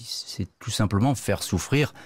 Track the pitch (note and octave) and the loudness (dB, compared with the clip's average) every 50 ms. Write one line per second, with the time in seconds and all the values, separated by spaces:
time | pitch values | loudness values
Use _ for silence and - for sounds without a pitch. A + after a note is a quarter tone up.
0 | - - - - - - - - G2+ - _ - - A#2 - - G#2+ F2+ - G2 | -6 -8 -10 -10 -10 -8 -6 -6 -6 -8 _ -12 -8 -4 0 2 2 2 4 4
1 | A#2 C#3 C3+ - - - G2 F2 - - - E2+ - - C#3 C#3+ D3 - - - | 4 2 2 0 0 -2 -2 -2 -2 -2 -2 -2 0 2 2 2 2 2 -2 -8
2 | - | -20